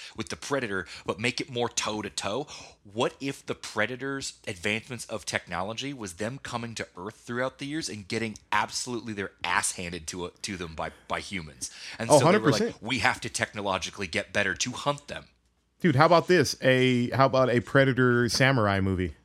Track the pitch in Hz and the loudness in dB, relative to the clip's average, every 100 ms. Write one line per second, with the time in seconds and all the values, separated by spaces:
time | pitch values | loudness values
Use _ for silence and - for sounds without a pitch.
0 | - - 110 110 - 139 120 95 87 - | -12 -10 -8 -8 -4 -4 -2 -6 -6 -12
1 | - 101 120 - 120 120 117 - 113 107 | -8 -4 -2 -4 -6 -4 -2 -2 -4 -4
2 | 101 - 98 113 151 - - - 104 104 | -6 -6 -4 -6 -8 -12 -18 -20 -14 -2
3 | 151 - 139 - - - - 110 110 127 | -2 -2 -8 -8 -10 -10 -8 -2 -2 -2
4 | 135 135 139 - - 90 101 110 - 117 | -8 -6 -8 -12 -14 -6 -2 -4 -4 -12
5 | - 110 - 107 - 87 98 113 135 139 | -8 -10 -4 -6 -4 -6 -6 -6 -8 -8
6 | 104 87 107 135 - 120 117 107 - - | -10 -6 -6 -6 -8 -8 -8 -10 -10 -10
7 | 98 - - 120 131 - 143 156 - 107 | -12 -14 -10 -4 -4 -4 -8 -6 -6 -10
8 | 98 113 110 104 - 104 110 - 127 120 | -4 -4 -2 -6 -2 0 0 -4 -6 -6
9 | 117 101 95 _ 87 95 - - 87 87 | -6 -6 -6 _ -2 0 0 -4 -8 -8
10 | 80 92 87 - - 92 85 80 80 - | -10 -8 -8 -8 -8 -8 -8 -8 -10 -10
11 | - 85 - 98 78 65 - - - - | -8 -8 -6 -10 -12 -12 -14 -12 -16 -8
12 | 113 143 147 208 185 - 226 - 107 127 | 4 6 6 4 4 2 0 -4 -4 0
13 | 123 113 120 - 113 110 101 92 92 95 | 2 0 -4 -4 -4 -4 -2 -2 -2 -8
14 | 92 101 - 104 98 90 123 117 139 143 | -4 -4 -2 0 0 0 -4 -4 -4 -4
15 | - 78 - _ _ _ _ _ 175 131 | -6 -12 -12 _ _ _ _ _ 2 6
16 | 165 170 160 180 120 - 131 127 127 123 | 8 6 6 4 4 2 4 4 6 4
17 | 120 120 135 131 127 120 - 147 135 123 | 0 4 4 6 4 4 4 6 6 6
18 | 127 120 120 - 131 135 104 98 95 92 | 4 6 2 4 4 4 4 4 2 0
19 | 90 - | -2 -4